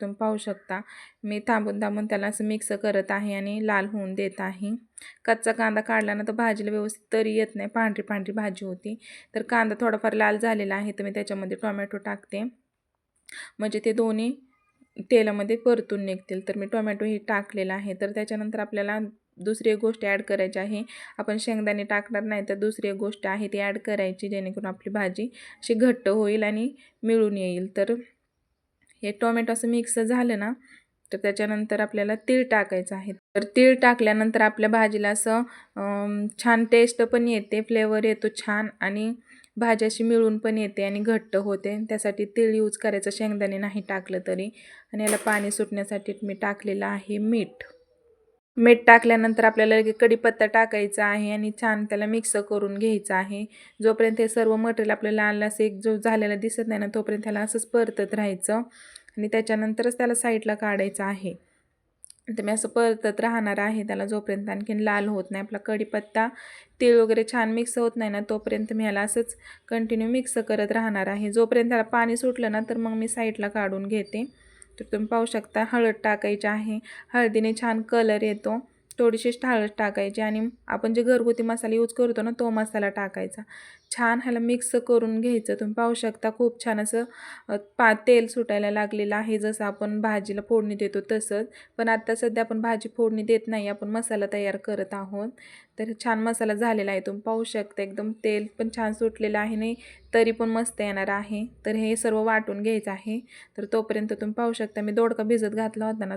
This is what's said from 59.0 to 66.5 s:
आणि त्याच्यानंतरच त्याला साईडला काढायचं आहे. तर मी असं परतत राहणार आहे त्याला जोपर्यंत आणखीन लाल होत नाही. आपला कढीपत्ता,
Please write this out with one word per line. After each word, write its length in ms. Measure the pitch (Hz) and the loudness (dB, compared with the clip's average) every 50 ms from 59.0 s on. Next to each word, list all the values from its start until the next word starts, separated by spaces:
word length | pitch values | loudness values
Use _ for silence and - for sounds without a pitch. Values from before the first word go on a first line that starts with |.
| _ - _ - | _ -16 _ -6
आणि 100 | 208 214 | -4 0
त्याच्यानंतरच 680 | 214 220 220 220 220 214 214 220 220 220 247 240 240 240 | 0 0 2 2 0 0 0 -2 0 0 0 -2 0 0
त्याला 160 | 247 240 240 | 0 0 0
साईडला 420 | 233 - 240 233 220 220 220 208 | 0 0 0 0 0 0 -2 -2
काढायचं 480 | 208 220 208 202 196 196 196 196 - 196 | -2 -2 -2 0 0 0 -2 -2 -4 -4
आहे. 300 | 196 202 190 196 185 170 - _ _ _ _ _ _ _ _ _ _ _ _ _ - - _ _ - | -4 -4 -4 -6 -8 -10 -10 _ _ _ _ _ _ _ _ _ _ _ _ _ -20 -20 _ _ -10
तर 120 | 220 - 202 | -8 -6 -2
मी 80 | 208 | -2
असं 180 | 214 220 - - | -2 -2 -2 -2
परतत 500 | - 240 233 233 226 220 220 214 208 214 | 2 2 4 4 2 2 0 -2 -2 0
राहणार 400 | 220 233 233 233 220 208 202 202 | 0 0 0 0 0 0 0 0
आहे 240 | 202 208 220 220 208 | 0 0 0 -2 -4
त्याला 220 | 208 202 196 196 | -4 -4 -4 -4
जोपर्यंत 440 | 202 214 208 208 - 202 202 202 208 | -4 -4 -4 -4 -4 -6 -4 -4 -6
आणखीन 300 | 196 196 208 208 220 208 | -6 -6 -4 -4 -2 0
लाल 280 | 214 214 208 202 202 208 | 0 2 2 0 0 0
होत 160 | 214 196 185 - | -2 -2 -4 -4
नाही. 120 | 196 196 196 | -6 -8 -8
आपला 140 | 214 220 202 | -8 -10 -8
कढीपत्ता, 680 | - - 220 208 214 - - 208 208 - _ 220 220 240 254 - - - | -4 -4 -2 -2 -2 -2 -4 -6 -6 -2 _ 0 0 0 -2 -10 -20 -20